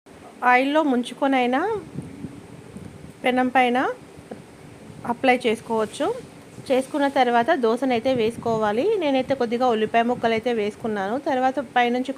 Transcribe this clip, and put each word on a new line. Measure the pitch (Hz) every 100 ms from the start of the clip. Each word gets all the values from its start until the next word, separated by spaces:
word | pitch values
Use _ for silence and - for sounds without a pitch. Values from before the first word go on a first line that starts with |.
| - - - - 247
ఆయిల్లో | 247 269 311 302
ముంచుకొనైనా | 247 240 - 277 269 247 254 392 415 - - - - - - - - - - - - - - 254
పెనం | 254 254 262
పైన | 247 247 370 494 - - - - - - - - - - -
అప్లై | 240 262 247 240
చేసుకోవచ్చు. | 226 - 220 214 - 330 494 - - - - -
చేసుకున్న | 262 262 302 277 277
తర్వాత | 240 240 233 339
దోశనైతే | 226 240 269 233 262 254
వేసుకోవాలి. | 220 233 233 220 214 220 381 427
నేనైతే | 294 262 262 269
కొద్దిగా | 240 233 254
ఉల్లిపాయ | 220 214 226 233
ముక్కలు | 254 226 220
అయితే | 247 233
వేసుకున్నాను. | 208 208 226 208 190 262 311
తర్వాత | 254 262 277 233 247
పైనుంచి | 240 247 254